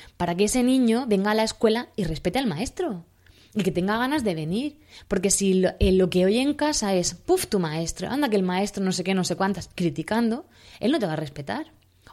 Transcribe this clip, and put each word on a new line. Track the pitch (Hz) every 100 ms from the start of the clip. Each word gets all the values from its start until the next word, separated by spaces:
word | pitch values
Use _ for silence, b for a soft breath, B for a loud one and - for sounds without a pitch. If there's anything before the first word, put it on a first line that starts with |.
| B B
para | 175 175
que |
ese | 208 254
niño | 247 262 233 226 240
venga | 196 208
a |
la | 220
escuela | 220 - 220 220 - -
y |
respete | 165 156 180 247
al | 254
maestro | 147 262 - 349 175 - _ b b b
y | 214
que | 185
tenga | 165 190 226
ganas | 254 302
de | 220
venir. | 160 156 202 294 - B B B
Porque | 190 196
si | - 196
lo, | 185 180 -
eh, | 196
lo | 185 180
que | 180
oye | 185 226
en | 277
casa | 294 302 294 202
es, | 185 175
"Puf, | 170 - 370 -
tu | 202
maestro, | 160 156 165 - 180
anda | 277 285
que | 208
el |
maestro | 180 180 202 -
no | 190
sé | 175
qué, | 180
no | 190
sé | 175 175
cuántas", | 190 185 -
criticando, | - 175 143 151 220 233 247 - B B B
él | 220
no | 311
te | 185
va |
a | 156
respetar. | 151 139 139 262 311 - _ _ b